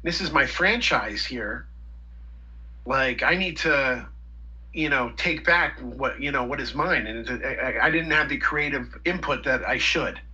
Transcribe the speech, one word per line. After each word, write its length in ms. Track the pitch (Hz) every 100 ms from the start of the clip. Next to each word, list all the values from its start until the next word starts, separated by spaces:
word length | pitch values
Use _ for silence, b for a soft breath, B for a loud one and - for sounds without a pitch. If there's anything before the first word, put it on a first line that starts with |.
This 180 | 170 165
is 100 | 175
my 140 | 151 127
franchise 800 | - 185 240 - 135 107 104 -
here. 420 | 123 104 117 - - - - - - - - - - - - 120
Like, 380 | 135 131 120
I 120 | 123 180
need 220 | 185 151
to, 500 | 160 143 135 123 - - - - - - -
you 160 | 160 151
know, 220 | 135 120 -
take 280 | 175 156 -
back 340 | 175 147 -
what, 420 | 127 120 131 -
you 100 | 143
know, 120 | 139
what 160 | 123 139
is 120 | 120
mine." 340 | 139 170 147 113
And 220 | 113 117
it, 160 | 123 135
I, 340 | 120 131 120
I, 60 | 143
I 40 |
didn't 200 | 160 160
have 180 | 151 143
the 80 | 139
creative 500 | - 147 147 139 120 - 175
input 380 | 185 156 127
that 240 | 139 127 104
I 100 | 107
should. 420 | - 165 110 - -